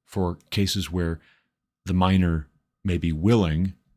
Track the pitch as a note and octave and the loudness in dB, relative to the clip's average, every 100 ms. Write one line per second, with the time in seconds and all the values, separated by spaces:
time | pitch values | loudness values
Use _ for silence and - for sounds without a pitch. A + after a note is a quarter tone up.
0 | _ G2+ F2+ E2+ _ G2+ F#2+ G2+ E2 F2+ | _ -4 -4 -6 _ -4 -2 -2 -4 -4
1 | E2+ E2 _ _ _ _ _ _ - F2+ | -4 -6 _ _ _ _ _ _ -4 0
2 | F#2 F#2+ F2 E2 - _ _ _ G2 F2 | 4 4 2 0 -4 _ _ _ -4 -2
3 | E2+ D#2 G2 A#2 E2+ D#2 F#2+ - _ | -2 0 2 2 2 0 -2 -6 _